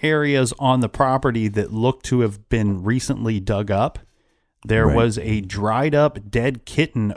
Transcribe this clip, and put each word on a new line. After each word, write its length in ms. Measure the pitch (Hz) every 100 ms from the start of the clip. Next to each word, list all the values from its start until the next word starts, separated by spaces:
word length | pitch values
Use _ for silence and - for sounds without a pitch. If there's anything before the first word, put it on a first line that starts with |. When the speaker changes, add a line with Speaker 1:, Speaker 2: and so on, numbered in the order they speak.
Speaker 1:
areas 520 | 156 156 147 139 123 -
on 220 | 135 127
the 100 | 117
property 580 | - 135 131 135 117 107
that 240 | 104 101
look 300 | 110 120 127
to 180 | - 127
have 280 | 113 98 -
been 340 | 117 104 95
recently 560 | 95 123 - 113 113 110
dug 300 | 95 101 101
up. 300 | 98 135 - - _ _ _ _ _ -
There 220 | 110 113
Speaker 2:
Right. 80 | 117
Speaker 1:
was 220 | 117 107
a 220 | 110 107
dried 520 | 95 98 104 113 151
up 380 | 147 147 123 104
dead 340 | 120 123 127 -
kitten 480 | - 160 120 104